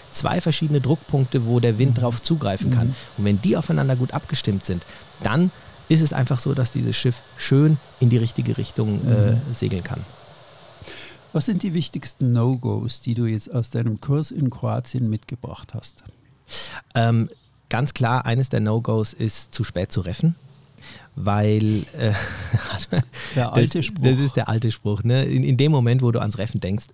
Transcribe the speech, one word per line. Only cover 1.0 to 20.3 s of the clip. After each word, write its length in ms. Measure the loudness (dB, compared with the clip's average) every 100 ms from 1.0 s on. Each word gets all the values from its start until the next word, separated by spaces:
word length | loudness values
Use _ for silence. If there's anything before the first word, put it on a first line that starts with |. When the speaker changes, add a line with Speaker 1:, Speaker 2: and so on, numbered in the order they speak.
| 0 0 2 0 2
Speaker 1:
wo 120 | 4
der 180 | 4 4
Wind 180 | 2 2
Speaker 2:
Mhm. 40 |
Speaker 1:
drauf 200 | 0 -2
zugreifen 480 | -2 0 0 0 2
kann. 200 | 2 2
Speaker 2:
Mhm. 60 | -2 -10 -2
Speaker 1:
Und 80 | 2
wenn 160 | 2
die 160 | 2 0
aufeinander 380 | 2 0 2 0
gut 180 | 0
abgestimmt 500 | -4 -6 -4 0 -2
sind, 200 | -2 -6 -6 -20 -20 -6
dann 280 | -2 2 2 -2 -20 -10 2
ist 120 | 4
es 120 | 4
einfach 260 | 0 0 0
so, 140 | 0
dass 180 | 0 -2
dieses 240 | -2 -2 0
Schiff 220 | 0 -2 -10 -8
schön 420 | 2 6 6 4 -2 2
in 100 | 4
die 80 | 4
richtige 400 | 2 -2 -4 -4
Richtung, 440 | -4 -2 -2 0 2
äh, 220 | 4 4
Speaker 2:
Mhm. 100 | 2 -2
Speaker 1:
segeln 300 | -4 -4 -4
kann. 160 | -6 -8 -10 -18 -20 -20 -20 -20 -20 -20 -20 -18 -20 -20 -6
Speaker 2:
Was 120 | -2 0
sind 160 | -2
die 100 | 0
wichtigsten 580 | -2 -4 -6 -10 -2 2
No-Gos, 680 | 2 2 0 -2 -2 -4 -6
die 120 | -4 -2
du 100 | 0
jetzt 280 | -2 -2
aus 160 | -4 -2
deinem 300 | -2 -2 -4
Kurs 320 | -2 -2 -2
in 180 | -2 -2
Kroatien 600 | -2 -4 -4 -4 -2 -2
mitgebracht 640 | -2 -6 -12 -12 -14 -12
hast? 300 | -14 -14 -20 -20 -20 _ _ -14 -12 -10 -14 -6 2
Speaker 1:
Ähm, 340 | 4 4 0 -6 _ _ -4
ganz 240 | -2 -2
klar, 320 | 0 0 0 0
eines 240 | 0 0
der 120 | 0
No-Gos 520 | 0 0 0 -2 -2
ist, 400 | -4 -4 -4 -10
zu 100 | -6
spät 280 | -4 -4 -2
zu 100 | -2
reffen, 340 | -4 0 0